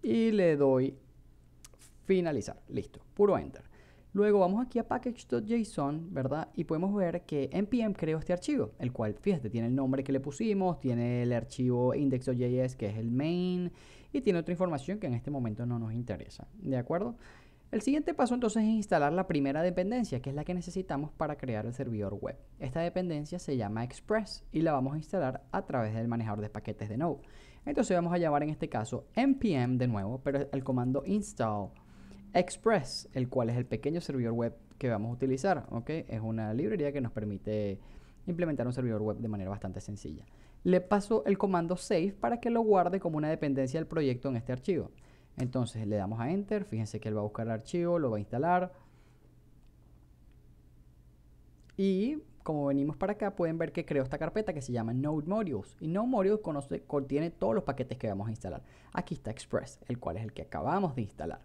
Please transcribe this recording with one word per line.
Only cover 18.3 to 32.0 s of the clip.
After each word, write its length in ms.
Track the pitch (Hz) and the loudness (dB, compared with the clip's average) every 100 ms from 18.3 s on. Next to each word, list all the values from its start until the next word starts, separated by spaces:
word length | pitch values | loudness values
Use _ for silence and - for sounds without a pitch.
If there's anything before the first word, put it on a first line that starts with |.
entonces 300 | 247 240 220 | 2 2 2
es 60 | 214 | 2
instalar 440 | 220 202 170 143 | 2 2 4 4
la 140 | 170 185 | 2 2
primera 360 | 156 139 143 | 2 2 2
dependencia, 580 | 175 180 185 247 220 127 | 2 2 0 0 0 -2
que 80 | 131 | -4
es 60 | 139 | -6
la 80 | |
que 100 | 151 | -4
necesitamos 560 | 175 175 190 185 143 151 | -4 -4 -6 -4 -4 -4
para 260 | - 156 147 | -4 -4 -2
crear 280 | 127 107 110 | -2 -2 -2
el 80 | |
servidor 400 | 123 123 110 98 101 | -4 -4 -2 -2 -4
web. 200 | - - - - | -6 -8 -14 -10
Esta 220 | 131 143 | -6 -2
dependencia 580 | 170 185 180 151 147 175 | 0 0 -2 -2 -4 -8
se 160 | - 135 | -2 -2
llama 300 | 104 107 123 | 0 -2 -4
Express 580 | - - 214 214 - - | -8 0 0 0 -10 -4
y 80 | - | 0
la 140 | 160 | 2
vamos 220 | 143 131 151 | 2 0 -2
a 20 | |
instalar 480 | 151 190 135 135 - | -2 0 0 -2 -4
a 120 | 196 190 | -4 -2
través 280 | 135 110 | 0 0
del 160 | 110 117 | 0 0
manejador 320 | 117 110 104 | 0 -2 -2
de 80 | 107 | -4
paquetes 400 | 107 110 104 107 | -6 -8 -6 -4
de 80 | 107 | 0
Node. 240 | 170 - - - - - - | 0 -2 -8 -20 -20 -12 -4
Entonces 300 | 294 226 180 | 0 4 4
vamos 160 | 170 | 4
a 60 | 175 | 2
llamar 260 | 165 143 | 4 2
en 60 | 151 | 0
este 180 | 151 160 | -2 -4
caso 400 | 117 113 123 - - | -4 -4 -6 -4 2
N 200 | 269 269 | 4 4
P 180 | 220 | 4
M 240 | 147 123 127 | 2 4 4
de 100 | 123 | 2
nuevo, 320 | 107 98 131 | 2 -2 -2
pero 280 | 135 139 143 | 0 0 0
el 120 | 139 131 | -2 0
comando 380 | 127 123 131 - | 0 2 0 0
install 640 | 208 202 - 117 104 95 - - - | -2 -2 -2 0 0 -4 -10 -20 -20